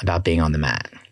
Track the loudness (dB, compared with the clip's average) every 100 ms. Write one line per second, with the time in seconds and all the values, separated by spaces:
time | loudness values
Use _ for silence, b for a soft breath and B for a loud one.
0 | -2 0 2 2 2 0 -2 -4 -8 -16
1 | -16